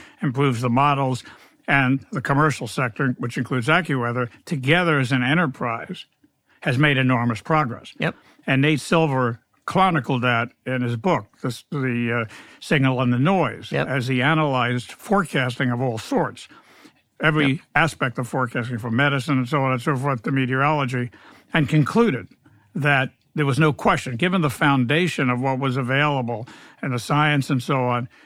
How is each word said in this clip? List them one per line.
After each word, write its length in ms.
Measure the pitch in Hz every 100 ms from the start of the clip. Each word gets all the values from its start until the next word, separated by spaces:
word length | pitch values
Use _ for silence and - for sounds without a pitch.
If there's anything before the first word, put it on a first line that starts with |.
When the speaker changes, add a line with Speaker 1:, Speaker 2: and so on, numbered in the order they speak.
| - -
Speaker 1:
improves 380 | 151 123 143 113
the 80 | 127
models, 540 | 120 143 139 131 131 - - - _ -
and 380 | 139 127 135 -
the 100 | 143
commercial 440 | - 139 151 131 117
sector, 480 | - 127 - 135 123
which 180 | 120 -
includes 300 | 117 131 117
AccuWeather, 600 | 170 170 135 120 123 120 - -
together 520 | 147 127 170 175 147
as 120 | 127
an 100 | 135
enterprise 840 | 123 165 160 135 120 113 - 180 - _ _ _ _ _
has 180 | - 123
made 180 | 151 131
enormous 440 | 131 123 120 110
progress. 520 | - 156 139 113 - -
Speaker 2:
Yep. 160 | 151 - _ _ -
Speaker 1:
And 160 | 135
Nate 160 | 147 156
Silver 640 | - 170 160 131 123 117 _ _ -
chronicled 560 | 185 190 165 120 127
that 280 | 123 117 120 _ -
in 160 | 127
his 120 | 120 117
book, 300 | 185 143 101 _
the, 80 | 131 - -
the, 500 | 147 131 120 120 120 110
uh, 40 | - - -
Signal 420 | - 156 135 127
and 100 | 123
the 60 | 120
Noise, 540 | 151 190 131 - -
Speaker 2:
Yep. 160 | 139 143
Speaker 1:
as 200 | 135 120
he 140 | 127
analyzed 680 | 135 160 151 127 120 123 -
forecasting 800 | - - 202 175 147 127 120 131
of 100 | 120
all 160 | 131 113
sorts, 500 | - 254 131 - - - _ - - _ _ -
every 280 | 156 151 139
Speaker 2:
Yep. 60 | 131 - 147
Speaker 1:
aspect 440 | 160 - 135 -
of 80 | 120
forecasting 500 | 139 123 131 120 120
from 180 | 117 113
medicine 440 | 143 139 127 135
and 80 | 123
so 140 | 147
on 80 | 131
and 100 | 127
so 140 | 135 135
forth 260 | 139 131
to 80 | -
meteorology, 760 | 135 127 131 143 151 131 123 120 - - - _
and 160 | 170 139
concluded 600 | 156 143 220 233 120 - _ _ _ _ 175
that 340 | 147 139 131 _ _
there 120 | 151 143
was 140 | 123
no 140 | 156
question, 420 | - - 165 - 120
given 260 | 180 190
the 80 | 151
foundation 800 | - 151 139 120 151 175 - 131
of 120 | 123
what 180 | 135 131
was 180 | 135 127
available 720 | 123 135 151 139 120 113 123 - - -
and 120 | -
the 60 | 123
science 500 | - 147 151 147 127
and 120 | 135
so 220 | 123 139 123
on, 220 | 120 123 _